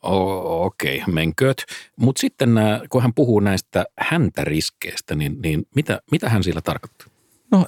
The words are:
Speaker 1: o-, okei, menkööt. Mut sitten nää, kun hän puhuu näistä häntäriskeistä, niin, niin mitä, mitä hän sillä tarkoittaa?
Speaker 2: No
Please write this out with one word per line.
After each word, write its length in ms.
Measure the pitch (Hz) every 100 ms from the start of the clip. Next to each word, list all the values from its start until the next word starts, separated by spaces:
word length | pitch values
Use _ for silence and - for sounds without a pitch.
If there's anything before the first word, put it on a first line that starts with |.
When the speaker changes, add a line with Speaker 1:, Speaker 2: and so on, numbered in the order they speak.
Speaker 1:
o-, 640 | - 95 95 95 80 82
okei, 380 | 92 - 71 69 -
menkööt. 580 | 80 82 - 135 135 - - - -
Mut 200 | 120 -
sitten 380 | 269 - 127
nää, 260 | 113 107 110 -
kun 120 | 127
hän 120 | 120
puhuu 260 | 117 123 104
näistä 440 | 101 95 - 92 - -
häntäriskeistä, 1120 | - 165 98 - 73 78 - _ - - -
niin, 220 | 78 73 131
niin 200 | 80 92 -
mitä, 260 | 139 - - -
mitä 180 | 160 -
hän 160 | 110
sillä 160 | 87 80
tarkoittaa? 480 | - - - _ - _ _ _ -
Speaker 2:
No 140 | 196